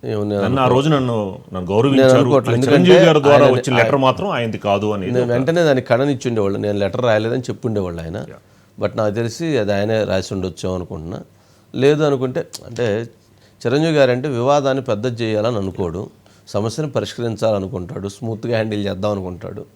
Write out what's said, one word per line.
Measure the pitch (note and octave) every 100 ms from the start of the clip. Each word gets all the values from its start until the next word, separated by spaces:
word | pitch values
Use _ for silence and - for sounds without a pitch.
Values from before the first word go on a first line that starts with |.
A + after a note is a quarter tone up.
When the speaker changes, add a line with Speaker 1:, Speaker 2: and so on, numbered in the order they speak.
| B2
Speaker 1:
ఏమో | A2
నేను | G#2 G2+
Speaker 2:
నన్ను | G2 C3
ఆ | C3
Speaker 1:
అనుకో-, | B2
Speaker 2:
రోజు | D3
నన్ను, | D3 B2+ A#2 G2+ F#2 -
నన్ను | F#2 F2+
గౌరవించారు, | G2+ C#3 C3+ C3
Speaker 1:
నేను | B2+
అనుకోవట్లేదు. | - C3+ A#2+ A#2+
Speaker 2:
అది | C3+
Speaker 1:
ఎందుకంటే | D3+ F3
Speaker 2:
చిరంజీవి | F3+ F#3
గారి | D3+
ద్వారా | C#3 C#3+ C#3
Speaker 1:
ఆయన, |
Speaker 2:
వచ్చిన | B2+ B2+ B2
లెటర్ | A2+
Speaker 1:
ఆయన, | C#3
Speaker 2:
మాత్రం | C3 B2+ G3
ఆయనది | D3+ A#2 G#2
కాదు | G#2 G2+ G#2
అనేది | G#2 F#2
Speaker 1:
నేను | B2 B2
Speaker 2:
ఒక |
Speaker 1:
వెంటనే | A#2+ C3 E3
దాన్ని | D#3+ C3
ఖండించి | B2 A#2+ C#3+ C3 B2+
ఉండేవాళ్ళు. | A2+ G2 G2+
నేను | G#2 G2+
లెటర్ | G2 F#2+
రాయలేదని | A#2+ G#2+ A2+ B2+
చెప్పుండేవాళ్ళు | B2 G2 A#2+ G#2+ F#2 E2+
ఆయన. | D#2+ F#2+
Speaker 2:
యా. | C3+ C2 _ _ _ - G#2
Speaker 1:
But | A#2
నాకు | G#2+ G#2
తెలిసి | A#2 A2+ E3 C#3
అది | G#2
ఆయనే | G2+ G#2 A2
రాసి | G2 F#2+ F2+
ఉండొచ్చు | G2 F#2 E2 G2
అనుకుంటున్నా. | F#2 F2 E2 D#2+ A2 - _ _ _ _ -
లేదు | C3+ D3
అనుకుంటే, | D3+ C#3 B2+ B2+ - - -
అంటే | A#2 B2 G#2 A#2 _ _ _ _ _ A#2+
చిరంజీవి | C3+ D#3+
గారు | D3+ C3
అంటే | B2 C#3+
వివాదాన్ని | B2 B2 D3 C3+ C3
పెద్ద | B2+ G#2 B2+ A2+
చేయాలని | A2+ G#2+ G#2+ A#2
అనుకోడు, | F#2+ F2+ F#2 E2 A2+ _ _ _ -
సమస్యను | G#2 A2 A2 D3+
పరిష్కరించాలనుకుంటాడు, | B2 G#2+ - A#2 G#2+ A2+ G#2 F#2+ F#2 F2+ - G2
స్మూత్గా | - A#2 G#2+ A#2
హ్యాండిల్ | A#2 A2 G#2 G2+
చేద్దాం | F#2+ G#2
అనుకుంటాడు. | G2+ F#2 F2+ F2+ F#2+ -